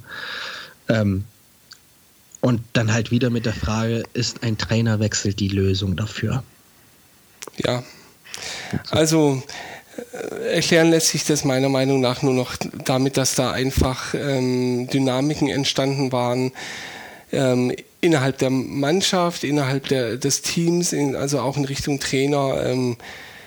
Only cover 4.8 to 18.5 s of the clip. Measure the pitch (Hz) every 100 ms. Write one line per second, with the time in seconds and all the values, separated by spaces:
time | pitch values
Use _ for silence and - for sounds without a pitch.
4.8 | 117 107 107 - 107 98 98 98 95 95
5.8 | 98 85 104 - 107 123 - - _ _
6.8 | - _ _ _ _ - - - - 120
7.8 | 120 - - - - - - - - -
8.8 | - - 156 160 147 135 - - - -
9.8 | - - - - - - 160 170 - 170
10.8 | 165 165 - 151 - 147 147 131 139 135
11.8 | 135 135 123 123 143 127 123 - - -
12.8 | - 131 135 135 131 - 127 107 131 -
13.8 | 131 127 - - 143 135 127 127 127 123
14.8 | 123 139 131 127 147 151 143 107 135 -
15.8 | 135 139 131 123 120 127 127 - - -
16.8 | - - - - - - 131 123 123 -
17.8 | - - 175 156 135 127 131